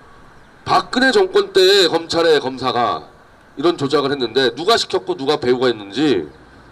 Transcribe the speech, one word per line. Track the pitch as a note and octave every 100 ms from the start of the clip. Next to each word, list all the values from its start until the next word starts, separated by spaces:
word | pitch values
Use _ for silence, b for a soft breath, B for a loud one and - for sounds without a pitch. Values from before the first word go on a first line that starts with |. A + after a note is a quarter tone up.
| - - - - - -
박근혜 | - F3+ F#3+ A#3+ C4
정권 | G#3+ F#3 G3+ G3
때의 | F#3+ F#3 G3+ E3
검찰의 | E3 D#3+ E3 E3 D3
검사가 | B2+ C3 B2+ A#2 A2+ D#2+ D2 - - - - -
이런 | E3 E3
조작을 | C3+ - C3
했는데 | C#3 A#2 A#2 B2+
누가 | - F3 A3+
시켰고 | - F#3 - F3
누가 | C3+ D3
배우가 | B2 B2+ B2+
있는지 | A2 G2 G#2 D3+ G2+ D2 - - - -